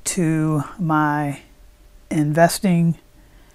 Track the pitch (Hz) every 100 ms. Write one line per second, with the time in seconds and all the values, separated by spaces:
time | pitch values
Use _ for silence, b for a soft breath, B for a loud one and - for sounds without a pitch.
0 | - - 160 160 156 151 139 - 160 156
1 | 151 147 143 139 - - - - - -
2 | - 160 151 156 170 - 190 170 165 156
3 | _ b b b b